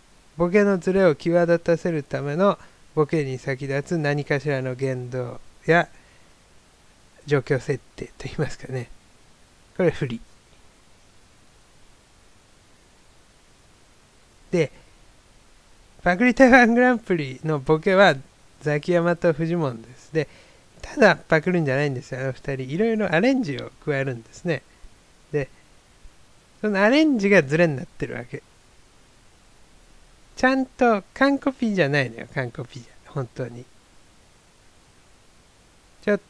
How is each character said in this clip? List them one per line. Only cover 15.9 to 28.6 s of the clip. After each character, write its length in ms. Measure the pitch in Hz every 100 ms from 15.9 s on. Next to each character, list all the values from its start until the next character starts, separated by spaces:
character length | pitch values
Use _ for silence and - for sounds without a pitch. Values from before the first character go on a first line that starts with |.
| -
パ 140 | 175 180
ク 80 |
リ 100 | 247
台 160 | 247 262
湾 240 | 254 233
グ 60 | 233
ラ 140 | 254
ン 40 | 240
プ 180 | - 175
リ 240 | 139 131
の 160 | 156 151
ボ 180 | 131 156
ケ 160 | 196
は 220 | 190 196 135 - _ - _
ザ 180 | 151 147
キ 120 | 160
ヤ 100 | 175
マ 120 | 170
と 180 | 170 170
フ 140 | 151 165
ジ 80 |
モ 160 | 170 143
ン 120 | 117
で 140 | 113 127
す。 160 | -
で、 140 | 156 139 - - - - -
た 180 | - 302
だ 180 | 208 165
パ 240 | - 160
ク 120 | 180
る 80 | 180
ん 40 |
じ 80 | 147
ゃ 40 | 131
な 80 |
い 60 | 147
ん 40 |
で 80 | 127
す 100 | -
よ、 80 | 127
あ 40 |
の 80 | 135
二 240 | 123 - 135
人。 120 | 131
い 100 | 160
ろ 80 | 226
い 100 | 220
ろ 160 | 208
ア 80 | 156
レ 120 | 240
ン 100 | 269
ジ 140 | 180 120
を 120 | 117 -
加 120 | 151 139
え 80 |
る 100 | 139
ん 80 | 120
で 100 | -
す 120 | -
ね。 180 | 175 143 - _ - - _ _ _
で、 180 | 147 131 - _ - _ _ - - - _ _ _
そ 80 | 214
の 140 | 196
ア 60 | 208
レ 160 | 285
ン 140 | 311 247
ジ 120 | 196
が 120 | 196
ズ 140 | 135 156
レ 120 | 170
に 80 | 135
な 80 |
っ 20 | 175
て 200 | - 120
る 100 | 120
わ 80 |
け。 180 | 120 131 - _